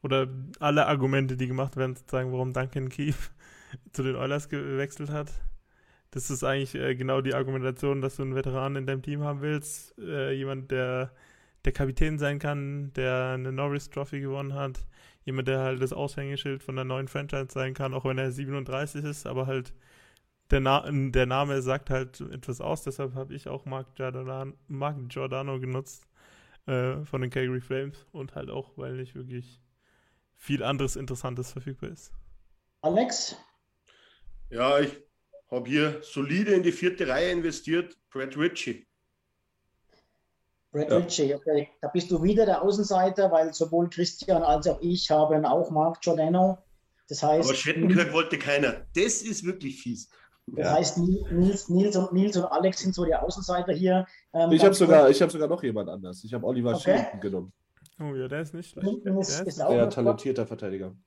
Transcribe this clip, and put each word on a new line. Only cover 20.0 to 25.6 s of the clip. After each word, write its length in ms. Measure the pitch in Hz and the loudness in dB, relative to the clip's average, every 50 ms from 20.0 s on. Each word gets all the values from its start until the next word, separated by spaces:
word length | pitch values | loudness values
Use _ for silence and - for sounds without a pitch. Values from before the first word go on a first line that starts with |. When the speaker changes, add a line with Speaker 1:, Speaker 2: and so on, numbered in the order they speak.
| _ _ _ _ _ _ _ _ _ _ | _ _ _ _ _ _ _ _ _ _
Speaker 1:
der 80 | - 135 | 4 6
Na-, 260 | 135 135 139 143 - | 6 6 4 4 4
der 380 | 143 147 139 135 135 123 131 127 | 2 0 0 0 2 4 2 4
Name 340 | 123 127 135 143 143 139 139 127 | 4 2 0 2 2 0 -2 0
sagt 260 | 127 131 135 - - | 0 -2 -2 0 -2
halt 320 | 135 131 131 127 131 - | -2 -2 -2 -4 -10 -14
etwas 400 | 143 - - 135 - - 120 127 | -14 -12 -12 -12 -10 -10 -8 -6
aus, 220 | - - 160 156 - | -4 -4 -4 -4 -4
deshalb 320 | 139 135 - 139 131 127 | -10 -8 -6 -8 -8 -6
hab 160 | 135 135 139 | -8 -10 -10
ich 160 | 139 139 - 131 | -12 -12 -10 -10
auch 160 | 135 135 _ | -10 -10 _
Mark 300 | 135 131 131 131 - _ | -8 -8 -8 -10 -12 _
Giordano, 580 | - 135 131 127 127 131 131 131 131 135 135 139 _ _ | -8 -8 -6 -6 -8 -10 -8 -8 -8 -10 -10 -12 _ _
Mark 300 | _ 147 135 139 147 151 139 127 120 | _ -8 -6 -4 -4 -4 -6 -10 -10
Giordano 500 | - 131 135 127 127 131 139 139 135 | -8 -6 -6 -4 -4 -6 -4 -6 -6
genutzt, 460 | 131 | -6